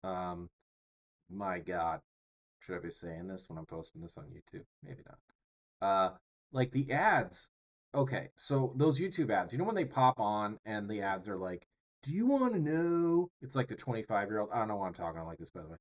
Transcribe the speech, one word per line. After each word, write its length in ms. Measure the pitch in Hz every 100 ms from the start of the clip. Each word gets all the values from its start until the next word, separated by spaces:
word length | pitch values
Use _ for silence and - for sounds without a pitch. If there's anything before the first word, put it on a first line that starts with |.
Um, 460 | 95 90 90 87 87 _ _ _ _ _ _ _ _
my 300 | 95 98 90
God. 420 | 82 87 82 80 _ _ _ _ _ _
Should 160 | - 90
I 40 |
be 120 | 85
saying 360 | - 85 82 90
this 220 | 95 -
when 80 | 80
I'm 60 | 80
posting 360 | 82 80 80
this 160 | 85 -
on 80 | 73
YouTube? 380 | - - 85 - _
Maybe 200 | 143 139 -
not. 800 | - _ _ _ _ _ _ 98
Uh, 280 | 98 95 - _ _ _
like, 200 | 131 127
the 200 | 131 139
ads. 600 | 139 202 170 110 - - _ _ _ _
Okay, 360 | 143 131 113 - -
so 380 | - 139 127 131
those 240 | 151 139
YouTube 320 | 185 180 139
ads, 220 | 101 90
you 60 | 120
know 60 | 190
when 100 | 220
they 100 | 143
pop 340 | - 127 131
on 380 | 107 104 104 107 107
and 240 | 107 101
the 120 | 107
ads 280 | 98 98 92
are 80 | 95
like, 280 | 92 87 - _ _ _
Do 80 | 135
you 120 | 170 240
wanna 340 | 277 254 208
know? 680 | 151 160 170 170 170 170 180 _
It's 140 | 131 135
like 120 | 127
the 80 | 104
twenty-five-year-old. 720 | - 113 110 104 101 107 104
I 80 | 117
don't 80 | 110
know 80 | 104
why 100 | 95
I'm 60 |
talking 280 | 87 85 80
like 140 | 82 82
this, 140 | 80
by 100 | 87
the 80 | 78
way. 80 | 80